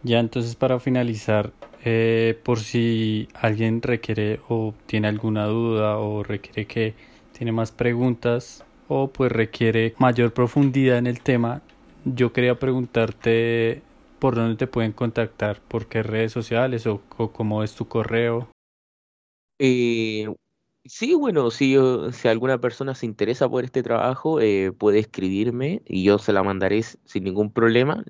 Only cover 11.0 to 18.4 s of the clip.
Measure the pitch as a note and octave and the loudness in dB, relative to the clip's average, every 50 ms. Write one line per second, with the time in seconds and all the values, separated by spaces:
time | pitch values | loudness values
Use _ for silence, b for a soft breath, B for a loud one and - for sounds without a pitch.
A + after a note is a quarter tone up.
11 | B2 B2 B2 - - - B2+ A#2+ A#2+ A#2 B2 C#3+ _ _ _ _ - - - - | 2 -2 -4 -4 0 0 2 2 2 -2 -4 -8 _ _ _ _ -20 -20 -20 -8
12 | - C3+ B2+ A#2+ B2 A#2 - - B2 B2 B2 A#2+ - C3 B2+ C3 B2 A#2 _ A#2 | -6 -6 0 0 0 0 2 2 2 2 0 0 0 -2 -2 -2 -4 -2 _ 0
13 | A2+ A2 G#2+ - - A#2+ A2+ A2+ A#2 A#2 A#2 A#2 A2+ A2+ - - - _ _ - | 0 0 -2 -4 0 0 2 2 2 0 0 0 0 0 -2 -4 -10 _ _ -20
14 | _ _ - - - C3 A#2+ A#2 A2+ A2+ A2+ G#2+ - B2 - B2 A2+ A2+ A2 - | _ _ -8 -2 -2 0 2 2 0 0 0 -2 -4 -4 -2 -2 -2 -2 -2 -4
15 | B2+ A2+ A2 - A2+ G#2+ - _ G#2 G#2 G2+ - _ - - A2+ A2 - - A2+ | -4 -4 -2 -2 -4 -4 -4 _ -4 -4 -4 -6 _ -8 -8 -8 -8 -4 -4 -4
16 | A2 A2 A2 A2 A2+ A2 - B2 A2 - A#2 A2+ B2+ C3 B2+ A2+ A2 A#2 G#2 G2+ | -4 -2 -2 -2 -2 -2 -4 -6 -6 -2 0 0 0 0 -2 -4 -2 -4 -4 -4
17 | - _ - - A#2 A2 - - A2+ G#2 G#2+ G#2+ G#2+ G#2 - - A2+ - - A#2 | -8 _ -6 -6 -6 -6 -4 -4 -4 -2 -2 -2 -4 -4 -6 -10 -12 -4 -4 -4
18 | G#2+ - - A#2 A#2+ A#2 A#2 A#2 | -2 0 0 0 0 0 -2 -4